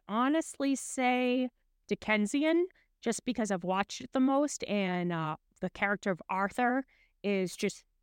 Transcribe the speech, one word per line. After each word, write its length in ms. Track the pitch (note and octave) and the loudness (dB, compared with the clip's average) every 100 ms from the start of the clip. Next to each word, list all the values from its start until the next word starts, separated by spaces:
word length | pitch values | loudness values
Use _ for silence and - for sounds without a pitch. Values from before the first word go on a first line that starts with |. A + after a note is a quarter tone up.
| - | -4
honestly 680 | G#3+ C4 D#4+ - - C#4 C4+ | 0 2 0 -2 -2 -2 -2
say 760 | - - B3 B3 B3 B3+ B3+ _ _ _ - | -4 -2 0 2 2 0 -2 _ _ _ -6
Dickensian, 800 | G3+ - G#3+ G#3 C#4+ D#4 E4+ F4+ _ _ _ | -4 0 2 2 2 4 4 2 _ _ _
just 220 | A#3+ - | -4 -2
because 280 | - B3 G#3 | -2 -2 -2
I've 120 | F#3 | -2
watched 380 | F3+ F#3 G3+ - | 0 0 -2 -6
it 100 | C4 | -2
the 60 | C4+ | 2
most, 440 | C4 C#4 D4 - - | 4 4 2 -2 -2
and, 480 | G#3 F#3+ F3+ F3 | 0 0 0 0
uh, 240 | E3+ D#3 D#3 _ - | -2 -4 -6 _ -8
the 80 | F3+ | -8
character 420 | - G3+ G#3 G3+ | -2 -2 0 -2
of 100 | E3+ - | -4 -2
Arthur 540 | F#3+ G3 - A#3+ C4 C4 _ _ _ | -2 -2 0 0 0 -4 _ _ _
is 320 | G3+ G3 F3+ - | -2 0 -2 -2
just 280 | G3+ - _ _ | -4 -4 _ _